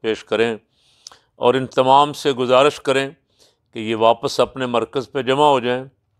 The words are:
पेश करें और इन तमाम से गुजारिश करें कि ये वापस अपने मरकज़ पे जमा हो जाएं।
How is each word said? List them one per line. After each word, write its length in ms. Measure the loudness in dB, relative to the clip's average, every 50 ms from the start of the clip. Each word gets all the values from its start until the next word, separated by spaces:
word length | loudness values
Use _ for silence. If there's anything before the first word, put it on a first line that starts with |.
पेश 200 | -6 -6 -6 -6 -6
करें 360 | _ -2 -2 0 -2 -2 -8 _ _ _ _ _ _ _ _ _ -20 -20 _ _ _ _ _
और 160 | 0 0 0
इन 80 | 0 -4 -2 -2
तमाम 400 | 0 2 4 4 4 4 2 -2
से 200 | -4 -4 -4 -2
गुजारिश 440 | -2 0 2 4 4 4 2 0 -2
करें 340 | -4 -2 -2 -2 -4 -6 -10 _ _ _ _ _ _ _ _ _ _ _ _
कि 60 | -10
ये 140 | -6 -6 -2
वापस 420 | 2 4 2 2 2 -2 -6 -2 -2
अपने 260 | -2 -2 -2 -8 -6
मरकज़ 400 | -4 -2 -4 -4 -2 -6 -8 -8 -6
पे 140 | -8 -6 -2
जमा 240 | -2 0 2 4 4
हो 100 | 2 2
जाएं। 220 | 0 -2 -4 -4 -6 -12 _ _ _ _ _